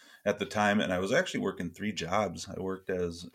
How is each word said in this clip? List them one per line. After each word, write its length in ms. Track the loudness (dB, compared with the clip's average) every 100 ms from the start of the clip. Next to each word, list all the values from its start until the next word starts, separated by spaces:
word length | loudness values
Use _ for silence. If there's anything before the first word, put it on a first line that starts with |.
| -20 -4
at 140 | 0 0
the 80 | 0
time, 340 | 2 4 4
and 120 | 4
I 60 | 0
was 120 | 2
actually 280 | 2 0 0
working 300 | -2 -2 -6
three 220 | -4 -6
jobs. 560 | -4 0 2 0 -2 -8
I 120 | -6
worked 300 | -4 -4 -2
as 380 | 0 0 -4 -12